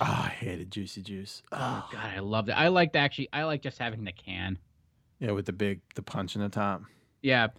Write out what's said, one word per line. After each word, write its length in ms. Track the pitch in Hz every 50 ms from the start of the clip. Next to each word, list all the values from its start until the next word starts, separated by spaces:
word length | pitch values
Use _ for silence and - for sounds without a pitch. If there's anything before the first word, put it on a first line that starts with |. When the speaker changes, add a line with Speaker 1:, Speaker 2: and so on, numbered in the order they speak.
| -
Speaker 1:
Oh, 20 |
I 240 | - - - - -
hated 420 | - - 120 104 90 82 87 92
juicy 300 | - 104 98 90 - 101
juice. 420 | 92 101 101 95 98 98 - - - _
Speaker 2:
Oh, 360 | - 131 131 123 117 104 -
Speaker 1:
Oh. 20 | -
Speaker 2:
God, 220 | - 107 110 107 95
I 40 | 98
loved 320 | 98 101 107 110 107 101
it. 20 | -
I 160 | - 156 170
liked 260 | 185 180 175 156 -
actually, 360 | 151 143 139 - - 135 - -
I 120 | 143 156
like 180 | 160 151 139 -
just 160 | 135 - -
having 260 | 123 117 110 110 107
the 80 | 92 90
can. 460 | - - - 92 92 92 92 92 92 - _ _ _ _ _ _ _ _ _ _ _
Speaker 1:
Yeah, 120 | - 113
with 160 | 104 101 98
the 80 | - 92
big, 260 | 95 104 101 98 92 - _ -
the 80 | - 98
punch 320 | - - 101 98 - -
in 60 | 104 101
the 80 | 101
top. 320 | - 107 104 101 98 82 101 - _ _ _ _ _ _ -
Speaker 2:
Yeah, 240 | 135 127 123 113 110 -